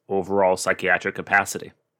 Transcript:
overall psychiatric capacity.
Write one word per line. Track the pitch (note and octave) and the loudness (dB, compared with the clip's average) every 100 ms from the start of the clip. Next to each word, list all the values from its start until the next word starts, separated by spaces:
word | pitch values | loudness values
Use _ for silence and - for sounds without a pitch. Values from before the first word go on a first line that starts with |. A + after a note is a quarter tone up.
| - | -6
overall | G2 F2+ G2 F#2 F#2 | -4 -2 2 2 2
psychiatric | F#2 F#2 F#2 F2+ G2 F#2+ | 0 -2 0 0 0 -6
capacity. | F2 G2+ G2+ E2+ - - _ | 0 2 2 -4 -12 -20 _